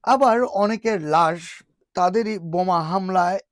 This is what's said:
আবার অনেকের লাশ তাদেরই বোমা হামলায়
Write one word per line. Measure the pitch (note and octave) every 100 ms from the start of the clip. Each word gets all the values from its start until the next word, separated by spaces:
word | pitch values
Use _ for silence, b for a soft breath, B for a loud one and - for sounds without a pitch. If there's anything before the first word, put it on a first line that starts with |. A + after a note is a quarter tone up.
আবার | - C4 C4+ A#3
অনেকের | B3 G3 G#3 A3 A3+ G#3
লাশ | D3+ D#3+ D#3+ E3+ E3 - _ _ _
তাদেরই | - F3+ G3+ A3 G#3+
বোমা | E3 E3+ F#3 F3
হামলায় | D#3+ F#3+ F#3 F#3 F3 F#3+ -